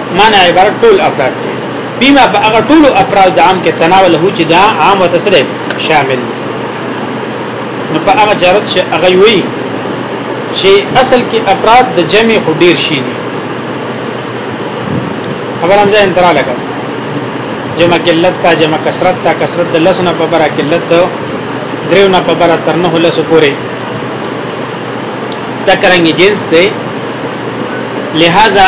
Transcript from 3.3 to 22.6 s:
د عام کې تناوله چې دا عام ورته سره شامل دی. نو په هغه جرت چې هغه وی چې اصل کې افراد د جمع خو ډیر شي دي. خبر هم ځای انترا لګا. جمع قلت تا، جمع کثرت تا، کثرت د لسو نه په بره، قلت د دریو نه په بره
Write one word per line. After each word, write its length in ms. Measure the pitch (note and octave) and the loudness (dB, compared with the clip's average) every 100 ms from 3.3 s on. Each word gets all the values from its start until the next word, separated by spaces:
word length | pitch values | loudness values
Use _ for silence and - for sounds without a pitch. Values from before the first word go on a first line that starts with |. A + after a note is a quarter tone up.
د 100 | E3+ | 4
عام 180 | F3 F#3 | 4 2
کې 120 | E3 | 0
تناوله 500 | D#3+ E3 F#3+ F#3+ D#3+ F3+ | 0 2 4 4 4 2
چې 120 | - | 0
دا 180 | D#3+ E3 G#3 A3 | 2 4 4 2
عام 180 | E3 G3 | 2 2
ورته 200 | F3 F3 | 2 0
سره 220 | G#3+ F3+ B2 - - - | 2 2 2 -4 -8 -6
شامل 420 | - D#3 C3+ B2+ | 0 0 0 -2
دی. 140 | A#2 A2+ - - - - - - - - - - - - - - - | -4 -8 -8 -8 -8 -8 -8 -8 -8 -8 -8 -8 -8 -8 -8 -8 -6
نو 120 | D#3 | -2
په 120 | - | 0
هغه 220 | F#3+ G#3+ | 2 2
جرت 300 | G3 F3+ G3 - | 2 2 2 0
چې 140 | F#3 - | -2 -2
هغه 180 | E3+ F3+ F#3 | 0 2 4
وی 220 | G#3 G#3 B2+ - - - - - - - - - - | 6 4 0 -4 -6 -6 -6 -8 -8 -8 -8 -8 -6
چې 160 | - - - - B3 | 0 2 2 2 0
اصل 240 | B3+ B3 | 2 2
کې 180 | G#3 A3+ G3+ | 0 -2 0
افراد 360 | F#3+ G#3 A#3+ B3 | 0 2 2 2
د 100 | F3 D#3+ | 0 0
جمع 280 | G3+ A3+ G#3+ | 2 2 2
خو 120 | D#3 D3+ | 0 2
ډیر 160 | F3 D3 | 2 2
شي 220 | - D3 | 0 -2
دي. 100 | B2+ A#2 - - - - - - - - - - - - - - - - - - - - - - - - | -4 -6 -8 -8 -8 -8 -8 -8 -8 -8 -8 -8 -8 -8 -8 -8 -8 -8 -6 -4 -4 -6 -8 -8 -8 -4
خبر 200 | E3 G3+ | 0 2
هم 100 | G3+ | 4
ځای 120 | G#3+ | 2
انترا 280 | G3 F3 F3+ | 2 2 2
لګا. 240 | D3+ C3 A#2+ - - - - - - - - - - - | 2 0 -4 -6 -8 -8 -8 -8 -8 -8 -8 -8 -8 -6
جمع 220 | - E3+ E3+ | 0 2 2
قلت 380 | D#3+ E3 F3+ F3 | 2 2 2 2
تا، 100 | F3+ | 0
جمع 240 | D#3+ D#3 D#3 | 2 0 0
کثرت 360 | D#3 C#3+ F3+ F#3 | -2 -2 0 0
تا، 120 | E3+ | 0
کثرت 360 | D3+ D#3 - F3 | -2 -2 -2 -2
د 60 | E3 | 2
لسو 260 | F3 F#3 | 2 2
نه 100 | F3+ | 0
په 120 | D#3+ D#3+ | 0 0
بره، 200 | D#3+ D3+ | 0 0
قلت 280 | C#3 C#3+ E3 - | 0 -2 -2 0
د 60 | E3+ F3+ - - - - - - - | 0 0 -2 -8 -8 -8 -8 -8 -8
دریو 240 | D#3 F3 G3 | -2 2 4
نه 120 | F#3 | 2
په 120 | F3 | 0
بره 220 | E3 E3+ E3 | 0 2 2